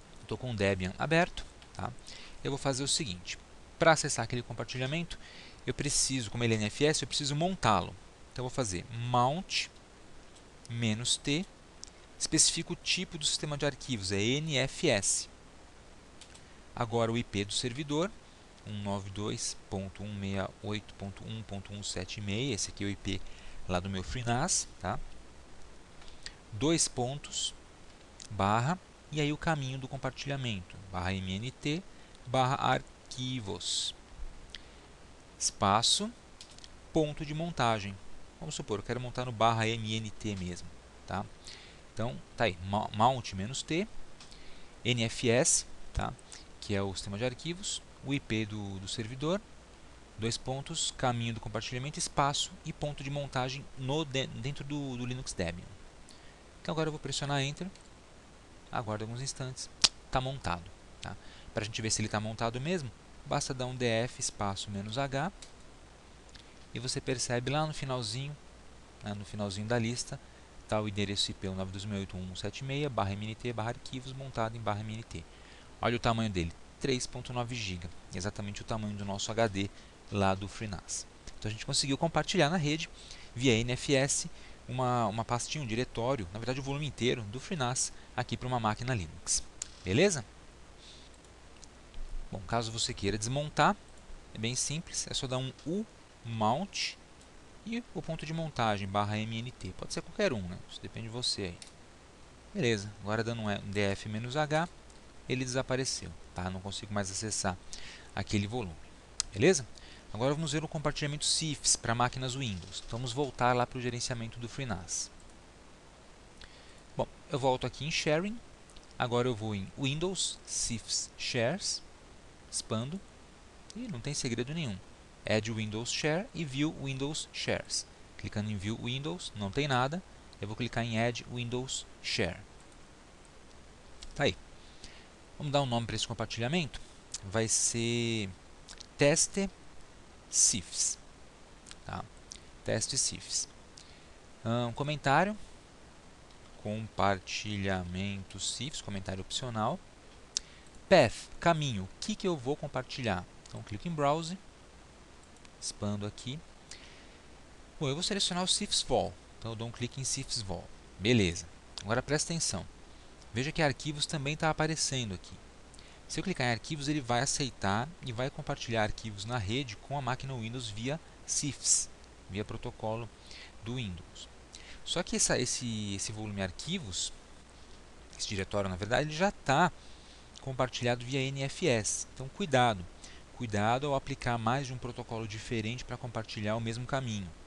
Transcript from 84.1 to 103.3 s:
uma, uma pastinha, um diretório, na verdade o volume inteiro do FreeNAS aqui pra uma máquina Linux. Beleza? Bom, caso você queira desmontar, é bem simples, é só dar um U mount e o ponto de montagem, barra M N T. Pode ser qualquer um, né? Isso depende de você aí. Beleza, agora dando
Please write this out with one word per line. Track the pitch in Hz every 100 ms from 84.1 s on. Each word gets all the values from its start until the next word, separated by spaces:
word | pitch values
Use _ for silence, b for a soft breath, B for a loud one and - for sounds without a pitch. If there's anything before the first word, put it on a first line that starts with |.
| - - B B B -
uma, | 123 127 123 110
uma | 110 113
pastinha, | 120 - 151
um | 131
diretório, | 113 127 - 117 135 87
na | 104
verdade | 117 131
o |
volume | 135 143 151
inteiro | - 117 135
do | 104 120
FreeNAS | - 180 123 127 - B B -
aqui | 127 117
pra | 127
uma | 127
máquina | 110 107 123
Linux. | 107 80 - - - - - - -
Beleza? | 90 104 202 160 104 - - - - - B B B - - - - - - - - - - - -
Bom, | - 95
caso | 117 113
você | 113 -
queira | - 98 104
desmontar, | 107 135 151 - 156 208 - - - - -
é | -
bem | 110 127
simples, | - 147 - - -
é |
só | - 131
dar | 127
um | 131 - 139
U | 190 220 - - - 117
mount | 113 107 131 196 - - - - - - - - - -
e | 233 -
o | 175
ponto | - 160 151
de |
montagem, | 160 160 - 113 104 98
barra | 101 104 107
M | 110 113
N | 123
T. | - 92 -
Pode | -
ser | -
qualquer | - - 202
um, | 120
né? | 90 92 -
Isso | -
depende | 95 - 113
de |
você | 117 107 -
aí. | 95 87 - - - - - - - - -
Beleza, | 208 127 110 101 104
agora | 101 110
dando | 113